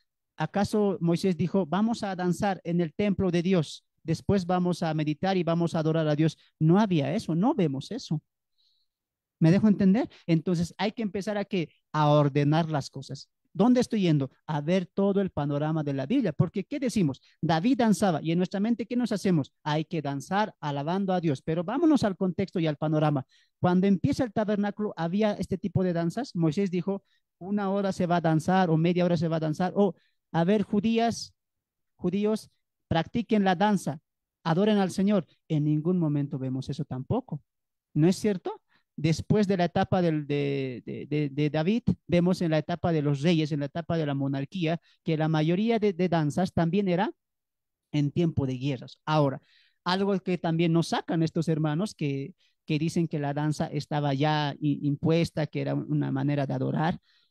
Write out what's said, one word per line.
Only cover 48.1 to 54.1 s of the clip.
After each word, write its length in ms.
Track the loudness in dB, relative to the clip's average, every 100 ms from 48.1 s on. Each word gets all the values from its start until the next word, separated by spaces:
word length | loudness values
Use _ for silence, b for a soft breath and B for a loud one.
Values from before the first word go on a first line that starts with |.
tiempo 340 | 2 0 0 -4
de 100 | -4
guerras. 440 | -4 -6 -10 -12
Ahora, 360 | -2 2 2 0 b b b b
algo 340 | -4 -2 0 -2
que 180 | -2 -4
también 340 | -2 0 2
nos 160 | 2 2
sacan 360 | -2 -2 0
estos 240 | 0 0 -2
hermanos 480 | -2 -2 -2 -4 -4
que, 380 | -6 -4 -8 -14 _ _ -4
que 120 | -2
dicen 300 | 0 0 -2
que 100 | -2
la 160 | -4
danza 320 | -2 -2 -2 -4
estaba 480 | -6 -6 -2 -2